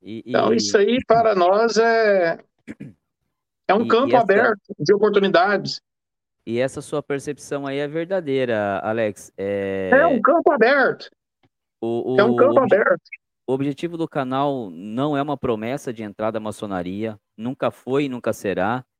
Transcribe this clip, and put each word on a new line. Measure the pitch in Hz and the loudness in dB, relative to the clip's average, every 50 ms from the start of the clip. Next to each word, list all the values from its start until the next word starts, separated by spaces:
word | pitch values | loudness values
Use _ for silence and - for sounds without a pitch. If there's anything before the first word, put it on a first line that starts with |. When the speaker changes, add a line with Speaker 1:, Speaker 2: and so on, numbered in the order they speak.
| _ | _
Speaker 1:
E, | 95 110 - - | -14 -14 -14 -10
Speaker 2:
Então, | - - - - 220 226 | -2 -2 0 2 2 2
Speaker 1:
e | |
Speaker 2:
isso | 233 - - - 214 | 2 0 2 2 4
aí, | 202 220 240 262 262 | 4 4 2 -2 2
para | _ 220 233 233 220 208 | _ 2 4 4 2 4
nós, | 190 180 175 190 208 226 233 208 | 4 4 4 4 4 2 2 2
é, | 214 226 226 226 226 226 214 202 190 175 165 - - - _ _ _ _ - - _ - 120 98 _ _ _ _ _ _ _ _ _ _ _ _ _ _ - | 2 2 4 4 4 4 4 4 2 2 0 -2 -4 -10 _ _ _ _ -18 -18 _ -18 -20 -20 _ _ _ _ _ _ _ _ _ _ _ _ _ _ 0
é | 180 | 2
um | 208 233 | 2 2
Speaker 1:
E, | 233 | 0
Speaker 2:
campo | 226 226 269 277 | -2 -2 0 2
Speaker 1:
e | - | 4
essa | 247 226 | 2 4
Speaker 2:
aberto | 190 196 208 240 240 220 202 _ _ - _ | 4 2 2 4 0 -2 -4 _ _ -12 _
de | 151 147 208 | 0 0 2
oportunidades. | 202 208 214 202 202 196 190 160 165 175 202 202 185 147 139 - - _ _ _ _ _ _ _ _ _ _ _ _ _ | 2 2 2 2 2 0 4 2 2 2 4 0 -2 -4 -6 -12 -12 _ _ _ _ _ _ _ _ _ _ _ _ _
Speaker 1:
E | - 113 120 | -6 -2 -2
essa | 127 135 131 151 | -2 -2 -4 -8
sua | 143 - - 147 139 | -12 -6 -8 -8 -6
percepção | _ 147 139 131 - 143 - - - 147 143 139 | _ -8 -6 -6 -10 -12 -12 -10 -10 -8 -8 -6
aí | 139 135 139 | -6 -6 -6
é | 147 143 | -6 -6
verdadeira, | 147 165 170 170 196 190 170 143 135 135 131 120 113 107 104 101 98 95 | -6 -8 -6 -4 -6 -6 -4 -2 -2 0 0 0 0 -2 0 -2 -2 -2
Alex. | - 104 110 113 113 107 98 - - - _ | -2 -4 -2 -2 -2 -2 -4 -6 -16 -20 _
É | - 95 98 101 101 98 98 98 95 95 92 - | -8 -6 -4 -4 -4 -4 -4 -4 -4 0 2 4
Speaker 2:
É | 269 311 | 4 4
um | 349 294 220 202 | 4 0 2 2
campo | 262 311 339 311 359 311 | 2 2 4 2 2 4
aberto. | 254 214 240 277 285 254 185 151 - - - _ _ _ _ _ _ _ _ _ _ _ _ _ _ | 4 4 4 4 2 2 0 -2 -4 -10 -20 _ _ _ _ _ _ _ _ _ _ _ _ _ _
Speaker 1:
o, | - 117 117 117 - 113 131 - | -6 -4 -4 -4 -2 0 2 4
Speaker 2:
É | 202 | 4
um | 233 240 | 4 4
Speaker 1:
o | |
Speaker 2:
campo | 240 - 285 - - | 4 4 6 6 4
Speaker 1:
obje-, | 262 214 - | 4 4 4
Speaker 2:
aberto. | - - - 180 165 _ - - - _ _ _ _ _ - | 2 4 2 0 0 _ -18 -20 -20 _ _ _ _ _ -4
Speaker 1:
o | 127 | -2
objetivo | 135 139 143 139 - - 170 170 | -2 0 -4 -4 -4 -6 -8 -4
do | 165 165 151 | -4 -6 -4
canal | - 151 135 127 131 135 143 147 143 131 117 95 | -4 -4 -4 -2 -2 0 0 0 -2 -4 -6 -10
não | 82 82 92 107 107 120 139 151 151 | -12 -12 -12 -8 -4 -2 -2 0 0
é | 139 139 | -2 -2
uma | 151 147 | -2 -4
promessa | 131 - 127 117 107 110 117 127 147 - 135 120 | -4 -2 -2 -2 -2 -2 -6 -6 -6 -8 -10 -10
de | 110 110 | -10 -10
entrada | 104 98 - 107 110 110 113 | -12 -8 -4 -4 -4 -4 -4
à | |
maçonaria. | 107 107 101 - - 101 98 92 87 90 92 101 110 110 107 104 _ _ _ | -6 -8 -10 -8 -8 -6 -6 -6 -6 -6 -6 -6 -8 -8 -10 -12 _ _ _
Nunca | - 110 123 139 _ - 120 - | -10 -10 -10 -6 _ -4 -4 -4
foi | - _ 123 131 139 151 | -6 _ -4 -2 -2 -2
e | 139 | -2
nunca | 127 120 - 117 107 | -6 -6 -4 -6 -6
será. | - - 107 90 87 90 104 120 127 127 _ _ | -4 -4 -4 -2 0 0 -2 -2 -4 -6 _ _